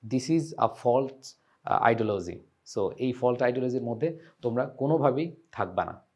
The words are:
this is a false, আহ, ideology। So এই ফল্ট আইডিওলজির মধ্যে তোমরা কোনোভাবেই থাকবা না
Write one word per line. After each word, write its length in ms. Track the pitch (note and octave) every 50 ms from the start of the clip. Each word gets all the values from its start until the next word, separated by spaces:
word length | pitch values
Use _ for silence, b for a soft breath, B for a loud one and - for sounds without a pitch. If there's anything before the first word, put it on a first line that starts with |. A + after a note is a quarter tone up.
| - A2
this 140 | A#2 C3 B2+ -
is 160 | D#3+ E3 D#3 D3+ - -
a 100 | A#2 A2+ - - -
false, 420 | B2 A#2+ C3 C3+ C3 - - - - - _ _ _ _ _ _
আহ, 280 | - - - - A#2 A#2
ideology। 440 | A2 A2 G#2+ G#2 G2 F2 F2 F2 - - _ _ _ _
So 260 | - - A2+ G2 F#2 -
এই 160 | - B2 B2+ B2+
ফল্ট 300 | B2+ B2+ B2 B2 B2 C3
আইডিওলজির 400 | B2 B2 C3 C3 B2+ B2 C3 A#2
মধ্যে 360 | A#2 A#2 A2 C3 E3+ D#3+ E3 B B B B -
তোমরা 240 | A#2+ A2+ A#2+ C3
কোনোভাবেই 720 | C#3+ - - C3 C#3+ D#3 D#3+ C#3 C#3 B2+ C3+ D#3+ E3+ - - _ _ -
থাকবা 320 | - G#2 F2+ F2+ F#2+ F2
না 160 | F2 F2 - _ _ _